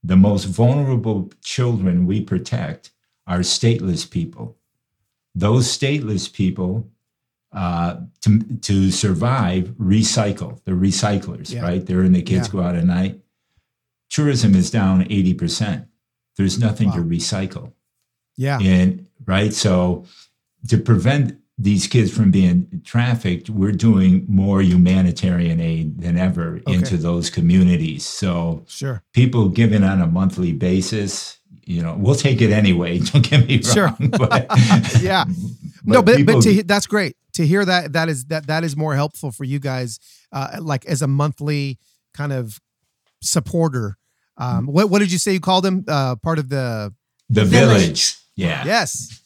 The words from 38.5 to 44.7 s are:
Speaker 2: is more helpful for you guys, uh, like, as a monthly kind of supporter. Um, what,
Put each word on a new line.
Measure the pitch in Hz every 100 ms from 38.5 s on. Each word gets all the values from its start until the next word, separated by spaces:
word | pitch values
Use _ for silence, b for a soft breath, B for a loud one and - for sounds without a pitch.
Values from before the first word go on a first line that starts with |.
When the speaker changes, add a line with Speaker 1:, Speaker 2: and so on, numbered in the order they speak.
| 160
Speaker 2:
is | 165 143
more | 156
helpful | 139 151 - 147
for | -
you | 135 143
guys, | 135 131 123 110 b b b
uh, | 139 135 208
like, | 160 139 -
as | 139
a | 143
monthly | 139 147 - 147 147 139 123 _ _ _
kind | - 143
of | 131 113 101 _ _ _ _ _ _
supporter. | - 170 - 170 165 127 104 98 _ _ _ -
Um, | 123 -
what, | 135